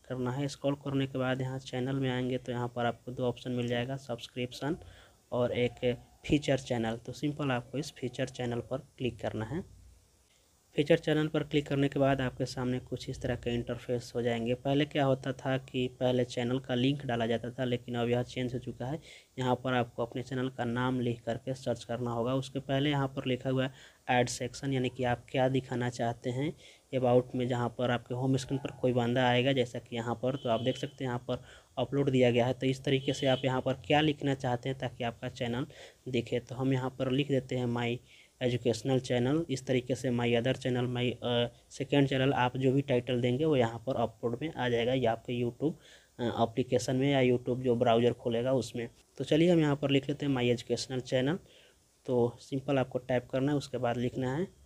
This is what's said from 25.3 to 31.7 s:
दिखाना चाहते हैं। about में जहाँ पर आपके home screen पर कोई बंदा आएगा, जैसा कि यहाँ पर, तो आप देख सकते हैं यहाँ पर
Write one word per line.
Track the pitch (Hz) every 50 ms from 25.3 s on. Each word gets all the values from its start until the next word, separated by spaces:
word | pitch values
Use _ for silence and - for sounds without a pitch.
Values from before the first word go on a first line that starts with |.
| - 139 127 131
दिखाना | 131 131 131 - 131 120 123 123
चाहते | 120 - 120 117 117 120 - 131
हैं। | 120 131 143 165 - - - - - _ _ _ -
about | 127 131 120 123 127 123 127 -
में | 127 123
जहाँ | 123 127 120 120 117 117
पर | - 123 120
आपके | 120 120 117 - 123
home | 120 135 131 135
screen | 131 131 - 139 131
पर | - -
कोई | - - - 127 123
बंदा | 123 117 117 123 127 127
आएगा, | 123 123 123 123 139 135
जैसा | 131 117 - - 120
कि | - - 120
यहाँ | 117 113 120 117
पर, | 107 - 127 135
तो | 139 - 127
आप | 113 113
देख | 120 127 127
सकते | - - 147 - - 139
हैं | 127
यहाँ | 120 123 -
पर | - 127 120 - - - - - _